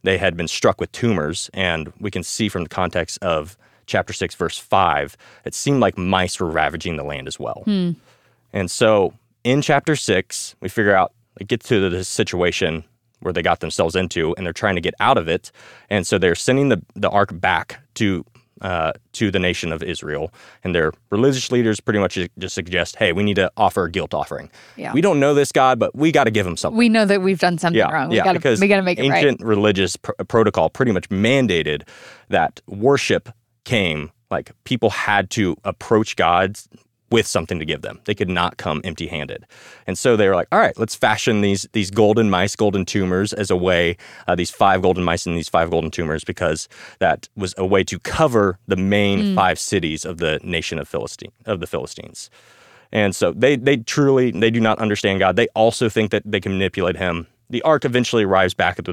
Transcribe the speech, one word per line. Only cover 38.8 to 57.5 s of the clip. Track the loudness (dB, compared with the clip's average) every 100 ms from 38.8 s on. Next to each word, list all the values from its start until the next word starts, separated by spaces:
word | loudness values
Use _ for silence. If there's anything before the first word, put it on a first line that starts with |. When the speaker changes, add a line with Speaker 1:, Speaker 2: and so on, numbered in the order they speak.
Speaker 1:
empty-handed. | -6 -10 -8 -8 -10 -12 -18 -20 -20 -16 -10
And | -2
so | 2 4
they | 4
were |
like, | 2 2
"All | 2
right, | 2 0
let's | -6 0
fashion | 0 2 0 2
these, | 2 0 -2
these | -4 -2
golden | 2 4 4 2
mice, | 2 0 0
golden | 0 0 -2
tumors | -2 0 0 -2
as | -4 -2
a | 0
way, | 2 2 2 -2 -10 -8 -2
uh, |
these | 0 0
five | 2 4 4
golden | 2 2
mice | 0 -2 -2
and | -4
these | -2
five | 0 2
golden | 0 -2
tumors, | -4 -4 -4
because | -6 -4 -2 -4 -8 -18 -16 -2
that | 0 0 -6 -8
was | -8 -4
a | 2
way | 2
to | 2 -4
cover | -6 0 2 4 2 0 -4
the | -2
main | 2 2 2 0
Speaker 2:
Mm. | 0 2
Speaker 1:
five | 0 0
cities | -2 -2 -2 -6 -8
of | -4
the | -2 -4
nation | -4 -6 -4 -8
of | -6
Philistine, | -8 -8 -12 -18 -12 -6
of | -6
the | -6
Philistines." | -8 -8 -12 -16 -18 -20 _ _ _ _ -20 -4
And | 0 0 2
so | -2
they, | 2 2 2
they | 2 0
truly, | 0 0 4 4 2
they | 2 2
do | 4
not | 2 2
understand | 0 0 0 2
God. | 2 4
They | 2
also | 2 2 2 0
think | 0 0
that | 0 -2
they | -4
can | -2
manipulate | -2 -2 0 -2 0
him. | -2 -4 -8 _
The | -10